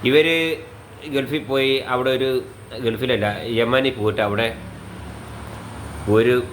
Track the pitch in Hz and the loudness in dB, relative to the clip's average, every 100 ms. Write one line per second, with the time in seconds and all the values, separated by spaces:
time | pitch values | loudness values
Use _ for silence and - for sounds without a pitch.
0 | 123 143 160 165 165 156 - - - - | 6 4 6 2 0 -4 -8 -18 -20 -16
1 | 151 139 131 151 110 135 135 135 - 127 | -4 -4 -2 -4 0 2 4 2 0 0
2 | 131 127 131 127 - - - - 120 110 | 2 2 2 0 -4 -16 -14 -2 -2 0
3 | 127 113 104 101 90 113 117 127 135 120 | 0 2 0 -2 -2 2 4 4 2 2
4 | 107 101 104 104 117 - - - - - | 0 2 0 2 0 -2 -12 -14 -14 -14
5 | - - - - - - - - - - | -14 -14 -14 -14 -12 -12 -14 -12 -12 -8
6 | - 107 117 127 120 | 2 4 6 4 0